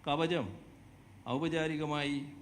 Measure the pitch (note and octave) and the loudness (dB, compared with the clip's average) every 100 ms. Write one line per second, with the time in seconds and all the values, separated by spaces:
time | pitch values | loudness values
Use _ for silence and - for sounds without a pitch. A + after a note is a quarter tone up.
0 | - D3 E3 E3+ G2+ G2+ - - - - | 2 2 4 2 0 -8 -16 -20 -20 -20
1 | - - A#2 C3 D#3+ D#3+ D#3+ D3+ D3+ D3 | -20 -14 -2 0 2 2 2 0 0 2
2 | C#3+ C#3+ C#3+ - | 2 0 -4 -12